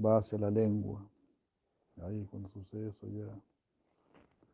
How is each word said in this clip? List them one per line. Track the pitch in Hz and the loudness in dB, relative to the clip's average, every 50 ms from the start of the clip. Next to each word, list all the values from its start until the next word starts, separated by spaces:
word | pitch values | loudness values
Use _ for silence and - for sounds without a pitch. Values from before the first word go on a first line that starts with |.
| 107 | 4
va | 110 110 110 | 6 6 6
hacia | 101 - 107 104 | 4 2 -2 0
la | 107 101 | 0 2
lengua. | 104 110 110 107 104 107 98 98 101 101 98 - _ _ _ _ _ _ _ _ _ _ _ _ _ _ _ _ _ - | 4 4 4 4 4 2 0 -2 -6 -8 -10 -14 _ _ _ _ _ _ _ _ _ _ _ _ _ _ _ _ _ -12
Ahí | 85 92 107 107 101 - | -8 -6 -6 -6 -6 -8
cuando | - 107 98 95 | -10 -12 -12 -12
sucede | - 101 92 - - 107 107 107 | -12 -14 -14 -12 -10 -8 -8 -8
eso | 101 - 104 101 | -10 -10 -12 -10
ya | 101 107 104 104 107 98 - _ _ _ _ _ _ _ _ _ _ _ _ _ - - - _ _ _ _ _ | -10 -10 -10 -10 -12 -16 -18 _ _ _ _ _ _ _ _ _ _ _ _ _ -20 -20 -20 _ _ _ _ _